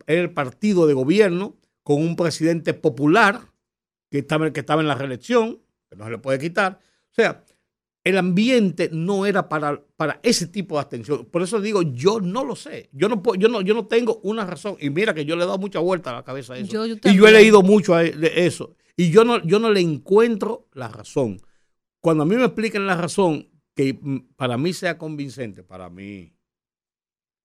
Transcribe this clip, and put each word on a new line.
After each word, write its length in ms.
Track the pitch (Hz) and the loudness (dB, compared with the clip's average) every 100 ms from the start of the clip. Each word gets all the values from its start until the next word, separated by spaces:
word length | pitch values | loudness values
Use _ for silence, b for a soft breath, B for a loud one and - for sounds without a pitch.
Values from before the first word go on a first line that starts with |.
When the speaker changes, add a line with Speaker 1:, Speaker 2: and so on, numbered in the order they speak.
| - | -4
Speaker 1:
era 140 | 170 | -2
el 120 | 175 | -2
partido 540 | 170 127 - 214 180 156 | -6 -8 -4 0 4 4
de 80 | |
gobierno 600 | 135 131 202 202 175 208 - _ _ | 2 2 2 2 0 -6 -12 _ _
con 180 | - 147 | -2 0
un 160 | 165 165 | 0 -2
presidente 580 | 170 - 160 170 165 | -2 0 -2 -2 -4
popular 800 | - 160 123 147 208 202 - - _ _ _ _ _ _ | -2 -2 0 2 4 2 0 -10 _ _ _ _ _ _
que 80 | 143 | -8
estaba, 320 | 131 156 156 | -4 -2 -2
que 80 | 143 | -4
estaba 220 | - 156 | -2 -2
en 60 | 151 | -2
la 60 | |
reelección, 680 | 127 139 123 - 240 226 - _ _ _ | -4 -8 -10 -2 0 0 -6 _ _ _
que 60 | 92 | -18
no 80 | |
se 80 | 110 | -14
le 60 | 110 | -8
puede 200 | 131 135 | -4 -4
quitar. 400 | 165 196 190 196 _ _ _ | -4 -4 -4 -6 _ _ _
O 40 | |
sea, 300 | - 196 - _ _ _ _ _ _ | 0 0 -2 _ _ _ _ _ _
el 120 | 180 185 | -2 0
ambiente 680 | 180 180 233 247 190 170 165 | 2 2 2 2 2 -2 -6
no 340 | 160 175 202 202 | -4 -4 -2 -2
era 220 | 190 175 | -2 -2
para, 360 | 156 147 143 _ - | -4 -4 -6 _ -6
para 240 | 151 - | -6 -2
ese 240 | 240 - 170 | -2 -2 -4
tipo 300 | 208 160 147 | -8 -6 -6
de 40 | |
abstención. 440 | 135 123 110 131 113 | -6 -8 -6 -6 -4
Por 160 | 170 | -6
eso 180 | 180 226 | -4 -4
digo, 220 | 208 202 | -2 -2
yo 380 | 160 120 175 226 | -2 -2 -2 0
no 240 | 180 233 | -4 -6
lo 120 | 269 - | -6 -8
sé. 320 | - 135 - | -14 -16 -12
Yo 160 | 139 202 | -4 -2
no 120 | 226 | -2
puedo, 160 | 226 190 | -2 0
yo 100 | 220 | 0
no, 120 | 226 | 0
yo 120 | 190 | -2
no 120 | 226 226 | -2 0
tengo 340 | 233 233 - | -2 0 -4
una 240 | 190 220 180 | -6 -6 -8
razón. 300 | 175 208 185 | -10 -10 -6
Y 100 | 143 | -4
mira 220 | 147 214 | -2 -2
que 120 | 160 | -2
yo 120 | 147 170 | -4 -4
le 60 | |
he 40 | 180 | -4
dado 120 | 196 | -4
mucha 220 | 196 175 | -6 -4
vuelta 300 | 175 180 139 | -2 -4 -6
a 40 | |
la 100 | 120 | -12
cabeza 300 | 131 135 123 | -10 -12 -12
a 40 | 127 | -12
eso. 140 | 196 | -8
Speaker 2:
Yo, 140 | 220 226 | -6 -6
yo 80 | |
Speaker 1:
Y 20 | 220 | 0
yo 20 | |
he 20 | |
Speaker 2:
también. 320 | 196 190 220 | 4 8 10
Speaker 1:
leído 300 | 220 220 208 | 10 10 8
mucho 320 | 190 208 - | 8 4 4
a 100 | 165 | 2
e-, 80 | 165 | 2
de 340 | 151 160 175 175 | 0 0 2 0
eso. 280 | - - _ _ - | -2 -12 _ _ -2
Y 140 | 175 | 2
yo 140 | 196 | 4
no, 180 | 233 226 | 4 2
yo 160 | 160 202 | 0 0
no 120 | 226 | 2
le 100 | 202 | 0
encuentro 880 | 170 135 - 202 233 208 202 240 _ | 0 -2 2 2 4 0 -6 -10 _
la 140 | 135 113 | -14 -14
razón. 540 | 104 98 151 120 90 - _ _ _ _ _ | -14 -8 -4 -4 -6 -16 _ _ _ _ _
Cuando 220 | 165 156 | 0 2
a 40 | 151 | 2
mí 100 | 233 | 2
me 80 | |
expliquen 420 | 233 196 220 202 196 | 0 0 -4 -2 -2
la 100 | 165 | -2
razón, 520 | 170 - 180 151 - _ _ | -2 0 0 0 -8 _ _
que, 240 | - 135 - | -4 -2 -4
mm, 340 | 143 135 - - | -8 -8 -10 -8
para 200 | 127 120 | -6 -2
mí 160 | 170 | -4
sea 260 | 170 180 165 | -4 -6 -6
convincente, 640 | 156 151 139 123 113 92 | -10 -12 -12 -12 -14 -14
para 260 | 90 92 90 | -20 -20 -18
mí, 440 | 90 98 98 82 _ _ _ _ _ _ _ _ _ _ _ | -16 -16 -16 -20 _ _ _ _ _ _ _ _ _ _ _